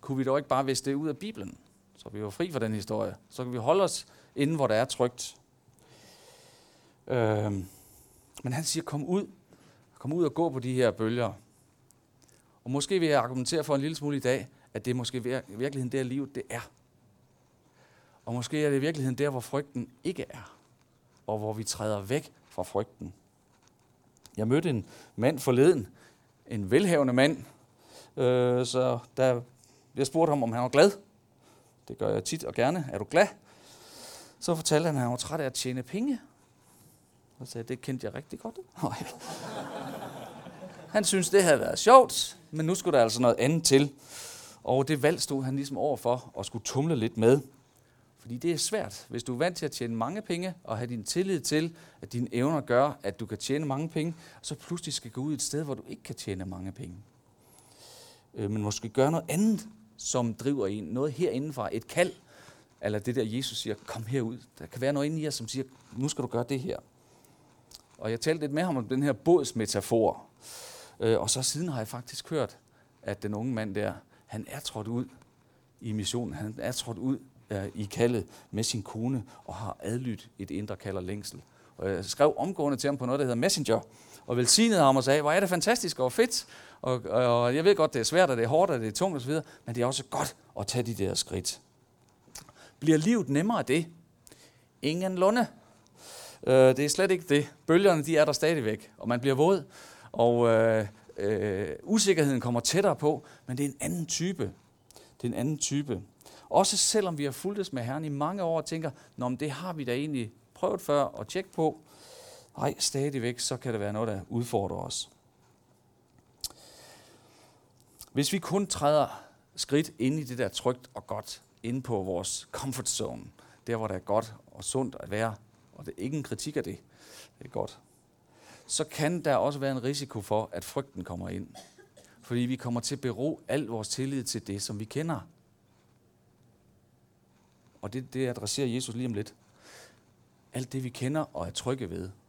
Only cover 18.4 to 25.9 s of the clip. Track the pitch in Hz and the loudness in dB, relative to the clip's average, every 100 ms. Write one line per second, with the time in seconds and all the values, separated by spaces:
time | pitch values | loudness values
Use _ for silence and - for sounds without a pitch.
18.4 | 120 151 151 139 143 156 131 123 143 131 | -4 0 2 4 2 0 -2 0 0 -2
19.4 | 113 135 143 127 - _ 160 180 - - | -4 -4 -4 -8 -8 _ -8 -6 -8 -10
20.4 | 104 - _ _ _ _ _ _ - 107 | -18 -20 _ _ _ _ _ _ -6 -4
21.4 | 107 107 107 - 107 104 98 139 - _ | -4 -6 -6 -4 -2 -2 -2 -4 -4 _
22.4 | _ - 90 98 110 - - - _ _ | _ -10 -4 -2 -4 -8 -14 -14 _ _
23.4 | _ _ _ _ _ _ _ _ - - | _ _ _ _ _ _ _ _ -18 -4
24.4 | 110 135 175 120 - - - - 120 135 | 2 2 2 -4 -6 -16 -20 0 0 2
25.4 | - 123 151 165 98 | 2 6 8 6 0